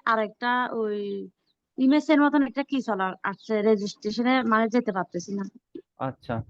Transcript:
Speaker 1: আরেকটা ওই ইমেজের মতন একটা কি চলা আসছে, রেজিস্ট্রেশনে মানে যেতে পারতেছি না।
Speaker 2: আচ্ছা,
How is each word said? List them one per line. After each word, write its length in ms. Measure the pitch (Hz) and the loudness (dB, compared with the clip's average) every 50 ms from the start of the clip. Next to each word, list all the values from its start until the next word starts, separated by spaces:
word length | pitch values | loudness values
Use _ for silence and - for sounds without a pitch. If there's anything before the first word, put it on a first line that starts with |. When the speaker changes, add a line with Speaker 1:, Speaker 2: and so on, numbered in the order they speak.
| - | -2
Speaker 1:
আরেকটা 640 | 233 226 220 214 208 - - 247 247 247 247 254 - | 0 0 0 -2 -4 -6 -6 -2 -2 0 0 -2 -4
ওই 560 | - 226 220 208 208 208 202 202 202 196 196 185 _ _ _ _ _ _ _ _ _ - | -4 -4 -4 -4 -4 -6 -6 -6 -8 -8 -10 -12 _ _ _ _ _ _ _ _ _ 2
ইমেজের 420 | 262 262 294 302 294 - 311 285 | 4 4 4 4 4 4 4 6
মতন 220 | 294 285 - 294 | 6 4 4 2
একটা 200 | 277 254 - 277 | 2 0 -2 -6
কি 200 | 277 - 285 262 | -4 -4 -4 -4
চলা 320 | 220 - 208 190 190 185 185 - | -2 -2 -2 -2 -2 -4 -4 -6
আসছে, 400 | - 196 190 - - - 220 214 | -6 -6 -6 -6 -4 -2 0 2
রেজিস্ট্রেশনে 800 | 208 220 220 196 202 196 - _ - 208 214 233 240 247 262 262 | 4 4 2 2 0 -4 -8 _ -8 -6 -2 0 2 2 2 2
মানে 260 | 240 226 220 220 226 220 | 2 2 2 2 2 2
যেতে 240 | 226 247 240 220 | 0 0 0 0
পারতেছি 420 | 185 185 175 - - 175 175 - 196 | -2 -4 -4 -6 -8 -10 -8 -6 -6
না। 100 | 196 196 196 - - _ _ - - - _ _ - | -6 -8 -8 -12 -18 _ _ -20 -20 -20 _ _ -8
Speaker 2:
আচ্ছা, 440 | 131 135 123 _ - - 117 113 113 | -8 -8 -8 _ -8 -6 -6 -6 -6